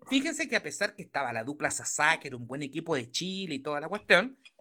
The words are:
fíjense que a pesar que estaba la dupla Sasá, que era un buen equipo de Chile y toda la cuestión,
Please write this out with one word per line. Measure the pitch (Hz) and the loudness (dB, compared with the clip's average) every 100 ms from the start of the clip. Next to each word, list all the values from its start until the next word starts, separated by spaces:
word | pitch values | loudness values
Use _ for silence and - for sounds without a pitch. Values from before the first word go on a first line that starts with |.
| - | 0
fíjense | 269 294 320 320 | 0 2 -2 -2
que | 220 | -2
a | |
pesar | 151 - - - | -2 -2 -4 -4
que | |
estaba | - 139 131 | -6 -4 -2
la | 113 | -2
dupla | 117 147 147 | -4 -2 -2
Sasá, | - - - 151 165 | -2 -4 2 4 4
que | 156 | -2
era | 127 | -10
un | 120 | -8
buen | 135 | -6
equipo | 143 139 160 147 | -6 -6 -2 -2
de | 117 | 0
Chile | - 180 190 190 - | -4 -4 -4 -4 -4
y | |
toda | 151 147 | -4 -4
la | 160 | -4
cuestión, | 202 - 180 240 - - _ | -8 6 6 6 -4 -20 _